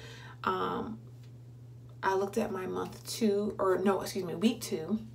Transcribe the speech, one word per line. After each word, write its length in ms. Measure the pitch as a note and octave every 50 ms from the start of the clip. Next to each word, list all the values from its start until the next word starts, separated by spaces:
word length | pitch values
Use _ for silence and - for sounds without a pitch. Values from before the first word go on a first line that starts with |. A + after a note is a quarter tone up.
| - - - - - - - - -
Um, 540 | - F#3 F#3 F#2 - F3 - - - - - - - - - - - - - - - - - - - - - - - - -
I 120 | - F#3+ F#3+
looked 220 | F#3+ G3+ G3+ -
at 160 | A#3 G#3 -
my 140 | F#3+ F#3+ F#3
month 400 | F3+ F3+ F#3 F#3 F3+ - - -
two, 500 | - - - A#3 G#3 G3+ G3+ G#3 G#3+ - -
or 200 | G3 F#3+ F#3 F3+
no, 240 | F#3 G3+ F#3+ -
excuse 240 | - - - G3+ F3+
me, 80 | E3+ E3
week 260 | E3 G3+ A#3+ - -
two. 380 | - - G3+ - D#3+ E3+ A3 A3 - -